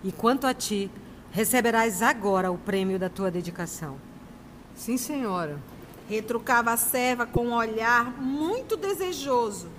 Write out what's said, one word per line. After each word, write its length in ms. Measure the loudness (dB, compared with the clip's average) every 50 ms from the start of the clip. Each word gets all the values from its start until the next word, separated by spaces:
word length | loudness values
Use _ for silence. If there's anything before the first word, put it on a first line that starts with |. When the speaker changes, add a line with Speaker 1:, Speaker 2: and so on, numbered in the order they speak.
| -4
Speaker 1:
E 80 | -6
quanto 340 | -6 2 2 4 4 4 2
a 80 | 0 0
ti, 380 | 0 -2 -2 0 -2 -2 -2 -6 -12 -16 -16 -18 -18 -18 -6
receberás 720 | -2 0 2 4 4 4 4 6 4 4 4 4 2 2 2
agora 480 | 2 2 2 2 2 2 4 2 2
o 60 | 0 -2
prêmio 420 | -2 -2 0 0 2 0 0 0
da 100 | -2 -4
tua 220 | -2 -2 -2 0
dedicação." 680 | 0 -2 -4 -6 -6 -6 -8 -8 -6 -8 -10 -10 -10 -12 -14 -18 -18 -18 -18 -18 -18 -18 -20 -20 -20 -20 -20 -20 -16
Speaker 2:
Sim, 220 | -12 -4 -2 -2 -2
senhora. 640 | -2 -2 -2 -2 -2 0 0 -2 -2 -2 -4 -8 -10 -14 -16 -18 -18 -18 -18 -18 -10 -4
Speaker 3:
Retrucava 640 | -4 -4 -2 -2 -4 -2 2 4 4 4 4 4
a 60 | 2 2
serva 480 | 2 2 2 2 2 2 2 2 0
com 220 | 2 2 2 2 4
um 60 | 2
olhar 580 | 2 2 2 0 0 4 6 6 6 4 2 -4 -4
muito 540 | -2 -2 0 0 0 0 0 -2 -2 -4 -4
desejoso 920 | -2 0 -2 -2 -2 -2 -4 -4 -4 -2 2 2 2 2 0 -2 -6 -10 -12 -14